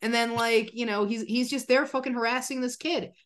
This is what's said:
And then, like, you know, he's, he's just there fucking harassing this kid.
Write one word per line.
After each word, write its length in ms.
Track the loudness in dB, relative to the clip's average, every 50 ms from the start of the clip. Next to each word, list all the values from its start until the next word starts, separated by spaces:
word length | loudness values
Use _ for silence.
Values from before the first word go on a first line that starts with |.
| -2
And 100 | 0 2
then, 200 | 2 2 2 0
like, 400 | 0 2 4 4 4 2 2 -2
you 100 | -6 -4
know, 200 | -2 0 0 0
he's, 160 | 0 -2 -4 -4
he's 280 | -2 0 0 0 0
just 180 | -2 -2 2 4
there 180 | 4 4 4
fucking 260 | 2 -2 -2 -2 -2 -2
harassing 460 | 0 0 0 0 -2 -2 -4 -4 -4
this 160 | -4 -4 -6
kid. 360 | -6 -4 -2 -2 -2 -4 -6 -10 _ _